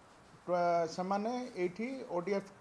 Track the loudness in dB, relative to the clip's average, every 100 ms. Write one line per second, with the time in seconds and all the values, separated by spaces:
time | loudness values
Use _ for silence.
0 | -20 -20 -20 -12 0 2 4 4 2 0
1 | 0 0 0 -2 -4 -2 -2 -2 -6 -6
2 | -4 -4 0 -2 -2 -12